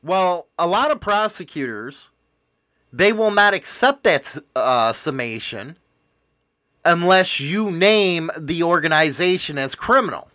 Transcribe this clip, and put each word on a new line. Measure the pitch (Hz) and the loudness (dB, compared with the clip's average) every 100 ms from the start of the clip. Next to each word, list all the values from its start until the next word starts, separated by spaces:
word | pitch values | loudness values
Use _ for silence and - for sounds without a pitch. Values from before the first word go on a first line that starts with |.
Well, | 147 190 185 175 - - | -2 0 0 -2 -6 -4
a | 170 | -2
lot | 196 294 | 0 0
of | 285 | -2
prosecutors, | - 208 214 208 170 156 131 107 120 139 - _ _ _ _ _ _ _ _ | 0 0 0 -4 -12 -8 -6 -8 -12 -16 -20 _ _ _ _ _ _ _ _
they | 123 196 | 0 2
will | 220 220 | 2 0
not | 202 202 | 4 4
accept | 190 - - 254 277 | 2 -6 0 0 2
that | 220 147 | 0 0
s-, | - - _ - | -2 -14 _ -4
uh, | 123 123 113 | 0 2 2
summation | 113 156 135 120 113 - 113 120 170 _ _ _ _ _ _ _ _ _ _ - | 0 -6 -6 -6 -8 -10 -12 -14 -18 _ _ _ _ _ _ _ _ _ _ 0
unless | 170 175 185 185 - | 2 4 4 2 -2
you | 139 196 214 | -4 -2 -2
name | 165 196 214 196 170 165 - | 2 2 4 2 -2 -4 -8
the | 147 170 | -6 -2
organization | 170 170 156 156 156 135 180 180 - 147 | 2 2 2 2 2 0 0 0 -2 -6
as | 135 - | -6 -6
criminal. | - 262 208 104 - | 2 2 2 -6 -14